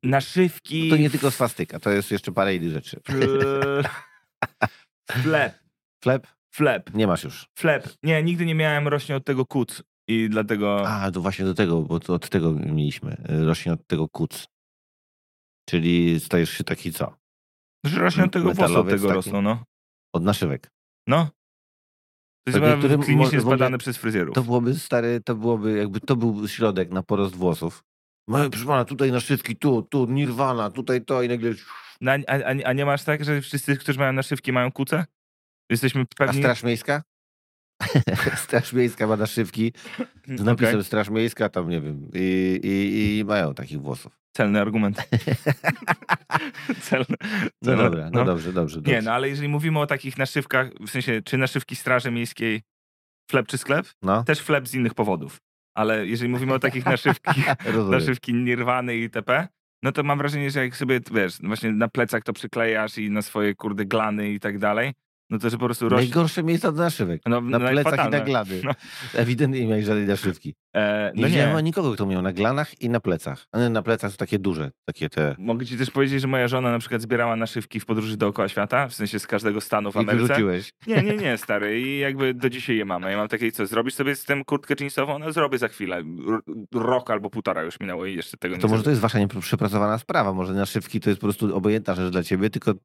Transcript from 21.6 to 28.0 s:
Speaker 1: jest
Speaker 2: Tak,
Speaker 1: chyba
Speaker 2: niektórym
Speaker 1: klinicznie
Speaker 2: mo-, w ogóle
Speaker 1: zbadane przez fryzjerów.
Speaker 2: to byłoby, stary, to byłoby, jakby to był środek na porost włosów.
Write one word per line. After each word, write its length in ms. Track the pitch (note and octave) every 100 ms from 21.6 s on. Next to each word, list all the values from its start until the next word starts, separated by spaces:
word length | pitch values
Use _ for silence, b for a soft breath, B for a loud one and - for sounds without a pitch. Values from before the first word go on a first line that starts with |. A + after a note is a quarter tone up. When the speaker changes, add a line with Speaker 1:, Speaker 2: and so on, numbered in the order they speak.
| _ _ _ _ _ _ _ _ -
Speaker 1:
jest 40 | C3
Speaker 2:
Tak, 80 |
Speaker 1:
chyba 40 | D3+ D3
Speaker 2:
niektórym 260 | C#3+ C#3+
Speaker 1:
klinicznie 340 | C#3+ - C3 B2+
Speaker 2:
mo-, 40 |
w 20 | A#2
ogóle 120 | C3
Speaker 1:
zbadane 200 | C3 B2+
przez 200 | C3 A#2
fryzjerów. 380 | A2+ G#2+ D#2+ C3
Speaker 2:
to 80 |
byłoby, 320 | A#2 B2 A#2+ D3
stary, 460 | - B2 A#2 A#2+ G#2+
to 100 | A2+
byłoby, 420 | A2+ A2+ G#2+ G#2+
jakby 220 | G#2 G2+
to 160 | - B2+
był 320 | A#2 G#2 G#2
środek 440 | - A2+ F#2+ F2
na 120 | F#2
porost 320 | F2 G2+ F#2+ F2+
włosów. 480 | F2+ E2 E2 - _ _